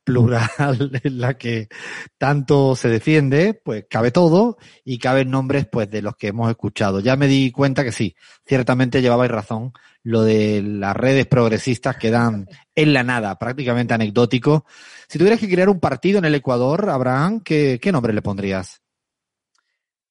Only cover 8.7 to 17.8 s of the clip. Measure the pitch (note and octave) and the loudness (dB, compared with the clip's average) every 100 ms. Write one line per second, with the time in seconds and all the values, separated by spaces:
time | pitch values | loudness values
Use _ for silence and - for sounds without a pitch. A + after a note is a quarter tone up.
8.7 | B2+ C3 C3 B2+ A#2+ B2 A2+ G#2 A2+ B2 | 0 0 0 2 2 0 -2 -6 -8 -10
9.7 | - _ _ A2+ A2+ A2 A2 G#2+ G#2 G2+ | -14 _ _ -2 2 2 2 2 -2 -4
10.7 | G#2 G2 G2 B2+ C3+ A#2+ B2+ A2+ A2 - | -6 -4 -2 0 2 2 2 2 0 -2
11.7 | A#2+ C3+ B2 A2+ A#2 A#2 G#2+ F#2+ - _ | -4 -4 -4 -2 0 0 -2 -10 -20 _
12.7 | - D3+ C#3 B2 A#2+ G#2 F#2 A#2 C3 B2 | 0 2 2 0 -2 -4 -6 -8 -6 -2
13.7 | A#2+ A#2+ A#2 G#2+ G#2+ A#2+ B2+ D3 D3+ - | -2 0 0 0 0 0 2 2 0 -2
14.7 | - - - - D3+ F#3+ A3+ G#3 F3 F#3+ | -18 -20 -20 -14 0 2 2 0 2 2
15.7 | F#3+ E3 C3+ F3+ G3+ D#3+ D3 C3+ A#2+ B2+ | 2 -2 -2 0 0 2 0 0 0 0
16.7 | E3+ G3+ C3+ B2+ C3 E3+ A3+ - D#3 C#3+ | 0 -2 -2 0 0 0 -2 -2 0 0
17.7 | B2 | 0